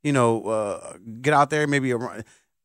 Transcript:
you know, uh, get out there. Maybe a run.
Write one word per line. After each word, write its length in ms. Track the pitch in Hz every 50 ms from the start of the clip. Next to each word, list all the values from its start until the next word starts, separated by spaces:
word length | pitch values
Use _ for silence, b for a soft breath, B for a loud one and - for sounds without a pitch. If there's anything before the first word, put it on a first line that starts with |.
you 100 | - 147
know, 320 | 143 131 120 117 113 110 -
uh, 500 | 101 110 110 107 101 87 - - - - 87 101 113 110 117
get 100 | 131 151 151
out 140 | 139 143 143
there. 160 | 156 151 151
Maybe 240 | 143 143 139 131 127
a 60 | 123
run. 280 | 113 123 101 98 110 110 b b b b b b _